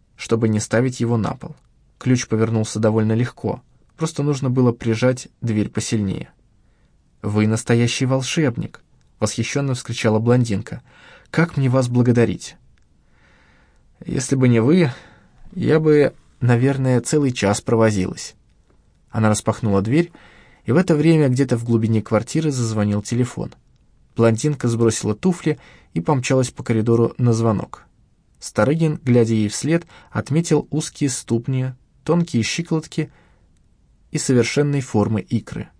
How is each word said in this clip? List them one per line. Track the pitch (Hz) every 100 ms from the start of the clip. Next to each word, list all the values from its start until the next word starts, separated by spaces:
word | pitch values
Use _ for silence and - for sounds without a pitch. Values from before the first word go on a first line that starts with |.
| _ _
чтобы | - 113 113
не | 107
ставить | - 113 131 127
его | 120 117
на | 95
пол. | - - - _ _ _ _
Ключ | 123 127 -
повернулся | 110 113 113 110 107
довольно | 110 110 110
легко, | 113 123 - 110 - _ _ _ _
просто | 160 -
нужно | 143 135 135
было | 127 123
прижать | 117 117 110 127 127 - _
дверь | 117 107 101
посильнее. | - - 113 98 - - _ _ _ _ _ _ _ _ _
«Вы | 104 104 107
настоящий | 110 - 117 120 - 131
волшебник!» — | 131 127 - 147 120 - - _ _ _ _
восхищённо | 110 - 110 143 139
вскричала | 127 - 113 117 110
блондинка. | 117 123 117 95 - - _ - - - _
«Как | - 165 -
мне | 135
вас | 131 123
благодарить?» | 123 120 120 113 92 - - _ _ _ _ _ _ _ _ _ _ _ _ _ _
«Если | - - 127 135
бы | 127
не | 117
вы, | 117 180 151 - - _ _ _ -
я | 185 120 156
бы, | 156 147 139 - _ _
наверное, | 123 120 131 135 131 123
целый | 117 156 139
час | 123 98 104
провозилась». | - 117 113 104 92 - - - _ _ _ _ _ _ _
Она | 110 110
распахнула | 104 - 104 113 98
дверь, | 107 147 175 - - - - _
и | -
в | 139
это | 180 151
время | 160 160 143
где-то | 127 139 117
в |
глубине | 117 117 110 113
квартиры | 104 110 117 156 160
зазвонил | 131 117 110 104 104
телефон. | - 117 123 - - - _ _ _ _ _ -
Блондинка | 113 113 151 143 120
сбросила | 117 117 110 110
туфли | 107 185 175 160 147 - - _
и | 165
помчалась | 170 139 127 131 127
по | -
коридору | 120 110 110 117 117 -
на | 120
звонок. | 113 117 104 - - _ _ _ _ _ _
Старыгин, | - - 107 160 160 151
глядя | 127 120 113
ей | 110 104
вслед, | - 135 170 - - -
отметил | 110 - 147 170 151 -
узкие | 147 - - 143
ступни, | 127 - 117 123 131 131 127 _ _
тонкие | - 170 170 120
щиколотки | 107 - 165 160 - - 143 _ _ _ _ _ _ _ _ _ _
и | 151
совершенной | - 123 113 - 147 143
формы | 127 110 104 110
икры. | - 113 - 110 -